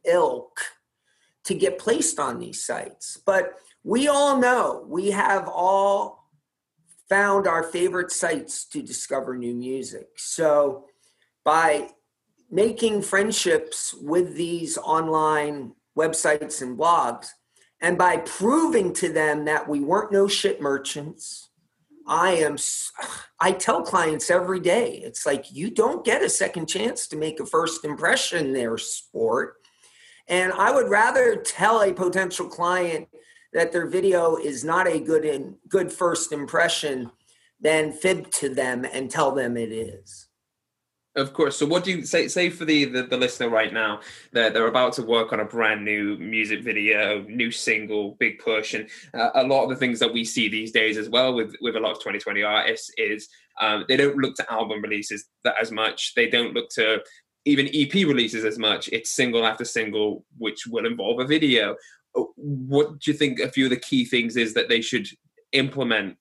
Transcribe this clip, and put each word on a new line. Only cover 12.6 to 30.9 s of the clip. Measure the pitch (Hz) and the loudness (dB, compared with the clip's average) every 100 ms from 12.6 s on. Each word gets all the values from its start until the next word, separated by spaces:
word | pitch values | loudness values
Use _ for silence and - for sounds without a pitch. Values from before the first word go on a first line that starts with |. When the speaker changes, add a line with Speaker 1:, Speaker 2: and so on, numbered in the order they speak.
| 226 220 226 208 | 2 2 0 0
Speaker 1:
friendships | - 196 220 214 - - - - - | 0 2 2 0 2 2 0 -8 -8
with | - 143 175 175 143 | -8 -2 0 0 -2
these | 170 170 151 - | -4 -4 -6 -6
online | - 160 160 160 156 151 147 143 131 - _ 151 | 0 0 2 2 2 2 0 -6 -10 -16 _ 0
websites | 160 160 160 151 147 - | 0 2 2 2 -2 -8
and | 127 123 | -8 0
blogs, | 165 170 123 117 - - _ _ _ - | 4 4 2 -4 -12 -20 _ _ _ -2
and | 170 175 | 0 4
by | 180 - | 4 2
proving | - - 208 311 311 233 180 | -4 -2 2 4 4 2 0
to | - 170 | 0 -2
them | 156 156 151 151 | 2 2 2 0
that | 156 143 | -2 0
we | 143 | -2
weren't | 143 196 214 | 0 0 2
no | 196 196 | 2 4
shit | - 190 - | 2 0 -2
merchants, | 143 139 - 151 151 - - - - _ _ _ _ - - | -2 -4 -4 -10 -12 -14 -16 -16 -18 _ _ _ _ -14 -2
I | 156 185 | 2 4
am | 170 151 | 4 2
s-, | 147 - - - - - - - - | 0 -4 -6 -8 -10 -12 -12 -12 0
I | 180 | 2
tell | 185 - 170 | 2 2 0
clients | - 185 160 156 - | 2 2 2 0 2
every | 180 180 185 | 2 2 0
day, | 170 214 226 - | 2 2 0 -4
it's | 113 - 151 | -12 -6 -2
like, | 139 - | -2 -4
"You | 135 208 | -8 -4
don't | 220 233 339 240 | 2 2 2 0
get | 247 | 2
a | - | 2
second | - 190 170 160 | 0 -2 -2 -4
chance | 190 226 - - | -2 -2 -4 -8
to | 151 | -6
make | 156 156 | -6 -6
a | 135 | -2
first | 160 160 160 | 0 0 -4
impression | 151 147 170 269 - 175 139 | -8 -2 0 2 0 -2 -2
there, | 135 117 113 | -2 -2 -4
sport." | - - - - 113 123 - - _ _ _ _ - - - | -6 -10 -10 -2 0 0 -2 -10 _ _ _ _ -20 -18 -4
And | 180 185 | 0 0
I | 185 220 | 2 2
would | 277 | 4
rather | 208 | 4